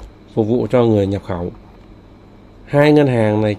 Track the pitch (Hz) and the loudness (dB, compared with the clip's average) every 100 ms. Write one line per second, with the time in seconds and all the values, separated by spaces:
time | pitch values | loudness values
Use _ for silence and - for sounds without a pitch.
0 | - - - - 107 120 110 127 117 107 | -20 -20 -10 -6 -2 -2 0 0 2 0
1 | 98 98 - 87 87 - - - - - | -2 -4 -8 -8 -8 -12 -20 -20 -20 -20
2 | - - - - - - - 143 147 151 | -20 -20 -20 -20 -20 -20 -4 2 4 4
3 | 139 123 107 107 107 | 2 2 0 0 -2